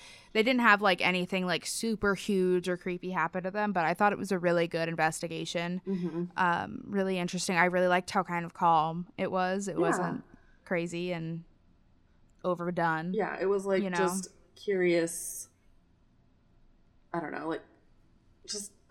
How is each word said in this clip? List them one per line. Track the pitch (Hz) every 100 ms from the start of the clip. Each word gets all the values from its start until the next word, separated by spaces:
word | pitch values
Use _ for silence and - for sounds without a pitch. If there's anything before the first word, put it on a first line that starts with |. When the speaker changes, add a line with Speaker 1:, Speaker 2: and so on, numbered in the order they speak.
| - - -
Speaker 1:
They | 220
didn't | 220 254
have, | 233 202
like, | 208 180 -
anything, | 180 175 190 180
like, | 160 -
super | - 226 214 202 190
huge | - 196 180 180 180
or | 175
creepy | 196 175 185
happen | 180 160 185
to | 185
them, | 202 208
but | 185
I | 165
thought | 175 208
it | 202
was | 190
a | 185
really | 175 170 170
good | 165 165
investigation. | 165 160 156 160 160 165 175 170 180 -
Speaker 2:
Mm-hmm. | 190 175 165 175 -
Speaker 1:
Um, | 180 170 95 - -
really | 202 190 185
interesting. | 175 180 - 175
I | 180
really | 180 180
liked | 180 185
how | 208
kind | 180 175 170
of |
calm | - 175 160 160 165 175 -
it | 185
was. | 185 185 196 196
It |
Speaker 2:
Yeah. | 160
Speaker 1:
wasn't | 170 180 180 - - - _ _ -
crazy | 180 170 170 180
and | 170 165 165 170 _ _ _ _ _ _ _ _ _
overdone. | 180 175 175 170 170 160 170
Speaker 2:
Yeah, | 208 170 151
it | 190
was, | 202 196
like, | 190
Speaker 1:
You | 190
know? | 180
Speaker 2:
just | 170 185 185 - _ -
curious. | - 190 180 170 165 - - - - _ _ _ _ _ _ _ _ _ _ _ - _ _ _ _
I | 170
don't | 151
know, | - 156
like, | 156 - _ _ _ _ _ _ _ -
just, | 208 202 - -